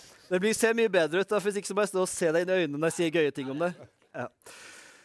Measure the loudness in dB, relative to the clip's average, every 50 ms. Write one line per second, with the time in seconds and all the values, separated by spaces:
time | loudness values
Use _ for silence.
0 | -20 -20 -20 -20 -6 -2 0 2 2 2 2 2 2 2 2 2 2 2 4 2
1 | 2 2 2 0 0 0 0 0 0 -2 -4 -4 -4 -4 -2 -2 0 0 0 0
2 | 0 0 -2 0 0 0 2 2 0 2 2 0 0 0 -2 -2 -2 -2 0 0
3 | 0 0 2 2 0 0 0 -4 -6 -6 -4 -2 -2 -4 -4 -6 -16 -20 _ _
4 | _ _ -12 -10 -10 -10 _ _ -20 -20 -20 -20 -20 -20 -20 -20 -20 -20 -20 -20
5 | _